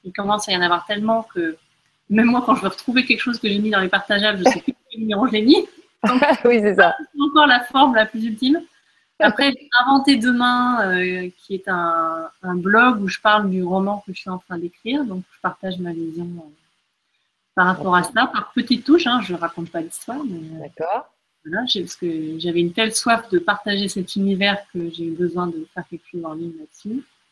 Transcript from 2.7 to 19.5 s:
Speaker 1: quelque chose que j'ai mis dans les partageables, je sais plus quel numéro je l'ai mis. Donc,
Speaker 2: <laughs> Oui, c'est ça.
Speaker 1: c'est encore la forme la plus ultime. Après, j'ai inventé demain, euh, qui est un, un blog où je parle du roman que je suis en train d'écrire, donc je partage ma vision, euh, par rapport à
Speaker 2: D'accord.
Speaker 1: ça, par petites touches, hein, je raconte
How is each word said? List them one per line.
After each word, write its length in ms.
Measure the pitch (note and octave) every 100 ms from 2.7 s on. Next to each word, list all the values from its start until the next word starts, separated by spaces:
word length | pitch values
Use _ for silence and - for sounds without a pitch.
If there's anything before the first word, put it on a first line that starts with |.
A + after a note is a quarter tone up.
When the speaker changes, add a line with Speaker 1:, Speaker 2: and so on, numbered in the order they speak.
| - - B3
Speaker 1:
quelque 160 | B3+ A#3+
chose 200 | B3+ A#3
que 80 | G#3+
j'ai 100 | G3+
mis 120 | G#3+
dans 100 | G3+
les 80 | F#3
partageables, 500 | G3 G3 G3+ G#3+ G3+
je 60 | A3+
sais 80 | -
plus 140 | - - _
quel 120 | A3+
numéro 260 | A3 G3+ B3+
je 60 |
l'ai 100 | G#3+
mis. 240 | A3 F#4+ - - _ _ G#3+
Donc, 160 | B3+
Speaker 2:
<laughs> 220 | D4 C#4
Oui, 160 | A#3+ A#3+
c'est 160 | G#3 F#3+
ça. 180 | F3 D#3+ D4+
Speaker 1:
c'est 80 | C#4+
encore 280 | C#4+ D4+ D4
la 100 | B3
forme 320 | B3 C4+ C#4+ A#3
la 100 | G#3+
plus 160 | A3+
ultime. 360 | A3+ G#3+ B3+ E4 E4+ _ _ _ _ _
Après, 280 | A3 - C#4
j'ai 160 | - - B3
inventé 320 | B3 C#4 C#4 C4
demain, 640 | A#3+ A#3+ B3 B3 B3 A#3+ G3
euh, 380 | F3+ F3+ F#3 F3+ _
qui 160 | _
est 140 | F#3+ F#3+
un, 600 | F3+ E3+ E3 E3 E3 D#3+ _
un 120 | F3+ F3+
blog 440 | F3+ A3 B3 A3
où 60 | F#3+
je 140 | -
parle 280 | A3 G#3+ G3+
du 120 | F#3
roman 400 | F3+ F#3+ G3 G#3
que 80 | G3+
je 80 | F3+
suis 100 | -
en 80 | F3+
train 200 | _ F3
d'écrire, 460 | E3+ _ A3 C#4
donc 180 | B3+ F#3 F#3
je 80 | _
partage 380 | F3+ - F#3+ F3+
ma 140 | F3
vision, 320 | E3 E3 D#3+
euh, 260 | F3 E3+ D#3 D3+ _ _ _ _ _ _ _ _ _
par 120 | - F3+
rapport 280 | F#3 F#3+
à 60 | F3+
Speaker 2:
D'accord. 140 | F3 A3+
Speaker 1:
ça, 100 | B3+
par 200 | A3 -
petites 320 | - A#3 B3
touches, 220 | - E4 C4
hein, 140 | B3
je 120 | F#3
raconte 360 | E3+ E3+